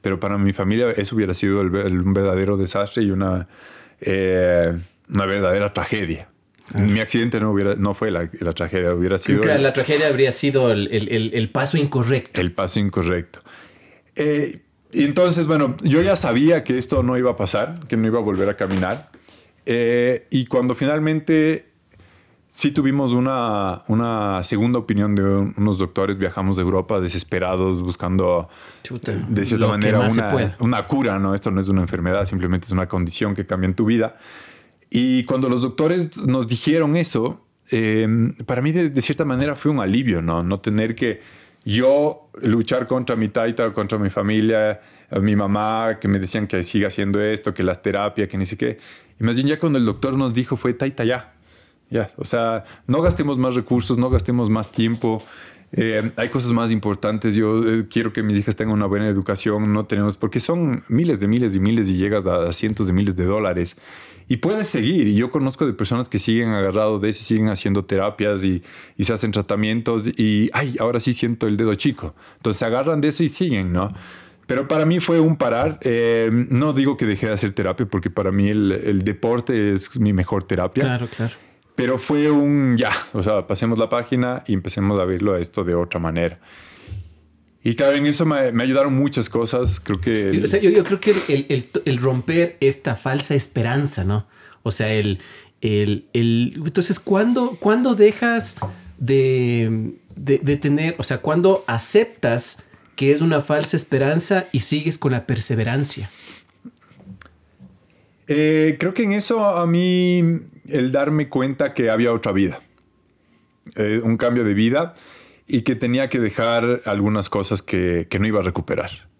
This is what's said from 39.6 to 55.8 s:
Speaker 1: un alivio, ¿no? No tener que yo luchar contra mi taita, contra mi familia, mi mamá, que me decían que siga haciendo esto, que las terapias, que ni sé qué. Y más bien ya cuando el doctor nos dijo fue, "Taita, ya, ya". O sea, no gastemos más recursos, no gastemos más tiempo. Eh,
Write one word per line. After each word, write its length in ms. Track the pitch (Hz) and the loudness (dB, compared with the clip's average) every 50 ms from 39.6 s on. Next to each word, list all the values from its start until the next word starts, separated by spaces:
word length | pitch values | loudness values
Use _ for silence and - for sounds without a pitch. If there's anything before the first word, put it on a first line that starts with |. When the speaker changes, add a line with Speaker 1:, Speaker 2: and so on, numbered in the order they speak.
| - 147 | -2 0
Speaker 1:
un 80 | 151 135 | 0 0
alivio, 420 | 101 95 101 123 135 120 95 85 | 0 2 0 2 2 0 0 0
¿no? 220 | 82 85 82 85 85 | 0 0 -2 0 0
No 160 | 90 98 98 | -2 -2 -2
tener 340 | - 113 104 107 110 113 113 | -2 -2 0 0 0 -2 -2
que 260 | - 127 117 104 - - - - - - _ _ _ _ | -2 -2 -2 -2 -4 -12 -20 -20 -20 -20 _ _ _ _
yo 640 | - 101 120 127 131 139 147 147 151 156 - - _ - - | -2 0 2 4 4 4 4 2 0 -2 -6 -16 _ -14 -4
luchar 440 | 127 117 110 117 113 - 131 127 120 | 0 0 2 2 0 0 -2 -2 0
contra 300 | - 131 127 117 - 120 | -2 -2 -2 -2 -2 -2
mi 120 | 110 110 104 | -2 -2 -2
taita, 440 | 104 120 113 117 117 - 117 110 | -2 -2 -2 -2 -2 -2 -4 -2
contra 260 | 98 110 104 98 113 107 | -2 -4 -4 -4 -2 -2
mi 120 | 104 95 | -2 -2
familia, 720 | - 107 98 104 110 110 107 110 113 107 107 107 101 104 - - - - _ _ - 98 | -2 -2 -2 0 0 2 2 2 2 2 2 0 -2 -4 -12 -20 -20 -20 _ _ -4 0
mi 140 | 101 107 104 | 2 2 2
mamá, 640 | 101 101 98 101 104 107 110 110 110 113 113 107 - | 2 2 0 0 0 0 -2 -2 -2 -2 -2 -4 -2
que 80 | - 101 | 0 0
me 100 | 101 98 | 0 0
decían 260 | 92 87 - 113 104 | 0 -4 -4 -6 -4
que 160 | 98 - 92 | -2 -2 -4
siga 260 | 87 - - 107 101 98 | -4 0 0 0 0 0
haciendo 320 | - - 101 98 98 104 | -2 -4 -2 -2 0 0
esto, 340 | 104 107 110 104 - 107 90 | 0 0 -2 -2 -4 -6 -4
que 80 | - 92 | -2 -2
las 180 | 92 90 - | -2 -2 -2
terapias, 460 | - 101 95 101 104 104 - 107 101 92 | -4 -4 -2 -2 -2 -2 -2 -2 -4 -2
que 80 | - 95 | -2 -4
ni 80 | 95 | -4
sé 100 | 90 110 | -4 -4
qué. 220 | - 120 120 113 - - - - - - _ _ _ | -4 -4 -4 -4 -8 -14 -20 -20 -20 -20 _ _ _
Y 60 | 113 | -2
más 100 | 113 120 | 0 0
bien 120 | 123 135 143 | 2 0 0
ya 100 | 151 151 | 0 0
cuando 200 | 170 165 143 131 | 0 0 2 2
el 60 | 117 | 2
doctor 280 | 110 95 - - 135 131 | 0 0 -2 -2 -2 0
nos 180 | 135 135 127 113 | 0 -2 0 0
dijo 220 | 123 123 - 131 | -2 -2 -2 -6
fue, 180 | 110 - 123 120 | -2 -2 -4 -2
"Taita, 280 | - 143 135 139 - 117 | -2 -4 -6 -4 -2 -2
ya, 280 | 113 123 123 - - _ _ _ _ _ - _ _ _ _ _ _ | -2 -2 -2 -6 -14 _ _ _ _ _ -20 _ _ _ _ _ _
ya". 200 | - 113 101 - _ | -4 -4 -4 -4 _
O 80 | - - | -12 -8
sea, 400 | - - 120 113 113 113 107 - - - - _ | -4 -2 -2 0 0 -2 -4 -8 -12 -20 -14 _
no 140 | - 127 151 | -2 0 0
gastemos 360 | 165 175 170 - 147 143 139 127 | 0 -2 -2 -2 -2 -2 -2 0
más 160 | 127 131 123 | -2 0 -2
recursos, 400 | 123 120 - 123 123 - - 131 117 | -2 -2 0 -2 -2 0 -2 -2 -2
no 120 | 123 127 | 0 0
gastemos 380 | 123 95 - - 123 123 120 104 | 0 0 0 0 -2 0 0 0
más 200 | 107 110 110 - | 0 -2 -2 -4
tiempo. 540 | - - 113 113 117 113 - 113 110 110 - - - - - - - - - _ | -2 -2 0 0 0 -2 -2 -2 -2 -2 -6 -14 -20 -20 -20 -20 -20 -20 -18 _
Eh, 400 | - - | -4 -2